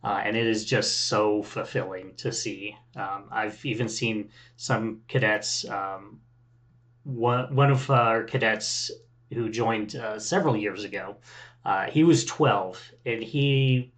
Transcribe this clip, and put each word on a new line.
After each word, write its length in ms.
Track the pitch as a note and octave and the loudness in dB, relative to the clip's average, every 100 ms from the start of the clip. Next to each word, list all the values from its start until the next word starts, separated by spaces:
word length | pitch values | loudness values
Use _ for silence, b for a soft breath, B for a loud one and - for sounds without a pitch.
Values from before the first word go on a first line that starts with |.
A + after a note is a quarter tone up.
Uh, 160 | G#2 G2+ G#2+ | -2 -2 -2
and 100 | A#2 | 0
it 120 | A2+ | 2
is 180 | A2 - | 0 2
just 420 | A#2 G2+ - - | 0 0 -2 0
so 360 | G#2+ G#2+ G#2+ | 2 2 2
fulfilling 720 | G#2 - F#2 B2+ F#2 F#2 F#2 - | -2 -8 -4 -4 -4 -8 -12 -8
to 160 | A#2 | -6
see. 440 | A2+ A2+ G2 G#2 - _ - | -4 -6 -8 -12 -14 _ -10
Um, 300 | G2 G2 G2+ | -8 -8 -8
I've 320 | A2+ G#2 - | -6 -6 -6
even 240 | - G#2+ A2+ | -6 -2 -4
seen 440 | - A#2 G#2+ G2+ B B B | -2 -2 -2 -6 B B B
some 460 | - A#2 A2+ A2 _ | -2 -2 -2 -8 _
cadets, 560 | C3 A2+ G#2+ - - - | 0 2 0 -2 -6 -6
um, 500 | G#2+ G2 F#2+ G2+ C3 _ _ _ _ _ _ _ _ | -6 -6 -8 -14 -20 _ _ _ _ _ _ _ _
one, 520 | D3 A#2+ B2 B2 B2+ C3+ | -10 0 2 2 0 4
one 160 | C#3 | 4
of 160 | C3+ - | 4 4
our 320 | C3 A#2 A2+ | 4 6 2
cadets 680 | A2 A#2+ A2+ G#2+ - - - - - _ _ | 0 0 2 0 -2 -4 -6 -10 -18 _ _
who 160 | A#2 A2+ | -4 -4
joined, 460 | G#2+ A2+ A2 G#2 C3+ | 0 0 0 -4 -6
uh, 220 | - G#2+ | -8 -8
several 400 | - F#3 D#3+ G#2+ | -2 0 2 2
years 260 | G#2 F#2 | 0 -4
ago, 340 | G2+ G2 F#2+ G#2 B B B B - | -8 -8 -10 -14 B B B B -2
uh, 200 | F#2+ F#2+ | 0 2
he 180 | D3+ | 4
was 220 | E3 C#3 - | 6 6 2
twelve, 560 | - A#2 G#2 F#2 F#2 - - - | 2 4 4 0 -8 -18 -12 -6
and 160 | A#2 | -6
he 720 | A2+ C#3+ C#3 C3+ C3+ B2+ B2+ | -4 0 2 4 4 2 0